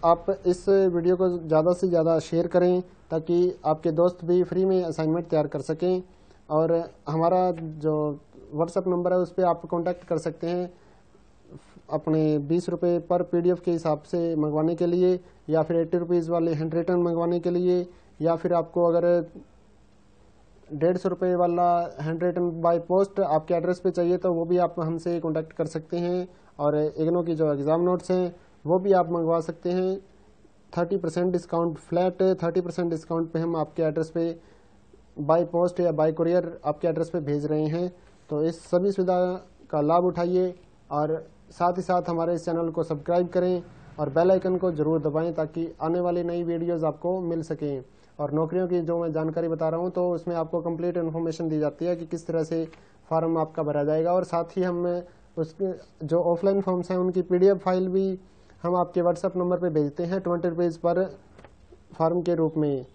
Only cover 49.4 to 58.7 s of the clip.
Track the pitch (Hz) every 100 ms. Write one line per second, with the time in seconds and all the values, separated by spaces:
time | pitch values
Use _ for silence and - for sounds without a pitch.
49.4 | 170 160 160 165 180 180 180 170 165 170
50.4 | 160 170 165 165 175 175 165 160 165 156
51.4 | 165 156 151 143 170 175 165 170 165 165
52.4 | 156 165 160 - - - - 160 165 165
53.4 | 156 156 151 147 143 156 165 180 175 170
54.4 | 170 - 180 175 175 175 175 - - -
55.4 | 160 - 196 180 - - 151 165 170 170
56.4 | 196 196 190 180 175 185 185 185 175 180
57.4 | 190 190 185 185 185 185 190 185 - -
58.4 | - - 175